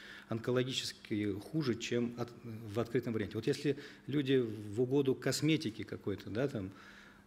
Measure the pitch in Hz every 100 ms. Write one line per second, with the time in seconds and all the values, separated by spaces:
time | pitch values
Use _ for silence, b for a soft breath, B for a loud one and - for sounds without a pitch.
0 | B B B 113 127 127 131 120 - -
1 | - 107 104 101 - 160 135 110 - 120
2 | 120 120 117 - 120 110 113 104 113 131
3 | 120 110 92 110 143 - 147 135 B B
4 | - 147 135 131 113 107 104 104 127 143
5 | 135 123 139 127 151 156 110 - 98 -
6 | 104 95 101 101 139 117 95 B B B
7 | B B